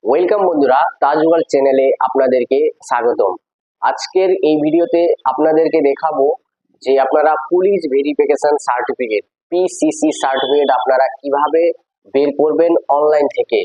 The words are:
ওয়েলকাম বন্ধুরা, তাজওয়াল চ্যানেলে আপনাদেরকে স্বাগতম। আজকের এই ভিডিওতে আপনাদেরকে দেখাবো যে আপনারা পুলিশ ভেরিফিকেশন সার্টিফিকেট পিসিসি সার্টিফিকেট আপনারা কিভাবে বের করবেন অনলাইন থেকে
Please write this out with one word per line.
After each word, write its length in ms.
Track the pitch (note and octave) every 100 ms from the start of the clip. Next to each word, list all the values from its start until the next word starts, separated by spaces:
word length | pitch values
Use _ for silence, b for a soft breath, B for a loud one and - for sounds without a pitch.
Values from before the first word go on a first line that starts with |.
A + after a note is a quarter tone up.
| -
ওয়েলকাম 320 | D3 F3+ G#3+ F#3
বন্ধুরা, 300 | D#3+ C3+ C3 E3 -
তাজওয়াল 400 | C#3+ D#3 D#3+ E3 -
চ্যানেলে 340 | C#3+ C3+ C3+ C3+ - C3
আপনাদেরকে 520 | C3+ C3 B2+ A#2+ C3+ D3+ - -
স্বাগতম। 440 | B2 A#2 - G2+ F2+ _ _ _ _
আজকের 480 | B2 C3+ - F#3 F#3 F#3 D3+
এই 80 | D#3
ভিডিওতে 380 | D3 D#3+ E3+ E3+ E3+ - -
আপনাদেরকে 480 | C3+ D3+ D#3 D#3+ D#3+ C#3
দেখাবো 380 | C#3 D#3 D3 C#3 E3 _ _ _ _
যে 100 | C3 C3+
আপনারা 280 | C3 D3+ D3+ D3+ -
পুলিশ 300 | F3+ F#3 G3 D#3+
ভেরিফিকেশন 600 | C3+ C#3+ D3 C#3+ - D3 D3 -
সার্টিফিকেট 560 | B2 B2+ C3 B2 G#2+ - _ _
পিসিসি 580 | F3 F3+ - D#3 D3+ D#3 C#3+
সার্টিফিকেট 460 | C#3 C3+ C3 C#3+ C#3+ B2+
আপনারা 280 | B2 C3 C3+ -
কিভাবে 420 | C#3+ C#3 D3 D#3+ E3+ - _ _ _
বের 160 | C#3 C#3+ C#3
করবেন 320 | D3+ D3+ E3 E3+ - C#3+
অনলাইন 300 | D3+ D3+ C#3 -
থেকে 240 | A#2+ A2